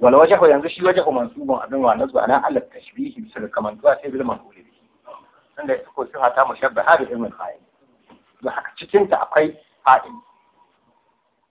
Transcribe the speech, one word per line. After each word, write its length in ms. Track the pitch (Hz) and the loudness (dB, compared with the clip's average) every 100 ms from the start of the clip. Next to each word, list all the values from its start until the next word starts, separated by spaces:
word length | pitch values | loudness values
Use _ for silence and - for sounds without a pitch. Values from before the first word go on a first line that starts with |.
Wal 160 | 123 139 | 6 6
wajhu 320 | 160 196 165 | 6 6 6
yanzu 200 | 139 160 | 4 0
shi 80 | - | -2
wajhu 240 | 180 185 151 | 0 0 0
mansubun 480 | 127 120 - 139 131 | -4 -6 -8 -6 -6
abin 240 | 113 135 | -4 -2
wa 80 | 123 | 0
nasbu 240 | 110 135 131 | 0 -2 -2
ana 220 | 117 139 | 0 0
ala 180 | 151 131 | 0 -4
tashbihi 560 | - - - 123 - - 110 | -8 -18 -20 -12 -12 -12 -16
bisa 100 | - | -14
ga 80 | 107 | -8
kamantuwa 400 | - 107 107 143 135 | -6 -8 -2 0 0
sai 80 | 143 | -6
bil 160 | 131 | -8
maf'ul 320 | 127 101 - _ | -8 -8 -14 _
bihi. 160 | _ _ _ _ - - _ _ _ | _ _ _ _ -20 -20 _ _ _
Tunda 200 | - 147 127 | -14 -8 -8
ita 80 | - | -8
ko 120 | - 120 | -10 -10
sifa 240 | 143 123 | -2 -2
ta 120 | 131 123 | 0 -2
mushabbaha 480 | - 135 107 147 165 | -2 -4 -2 0 0
bi 160 | 120 | 0
ilmi 160 | 120 107 - | -8 -10 -10
fa'il. 240 | 87 - _ _ _ _ _ _ _ _ | -16 -16 _ _ _ _ _ _ _ _
Don 80 | - | -10
haka 220 | - - - | -10 -12 -18
cikin 240 | 170 202 196 | 0 0 2
ta 140 | - | -2
akwai 320 | - 151 156 - _ _ | 0 0 0 -6 _ _
fa'il. 320 | 131 135 - 240 _ _ _ _ _ _ _ _ _ _ _ _ _ | 2 2 2 -18 _ _ _ _ _ _ _ _ _ _ _ _ _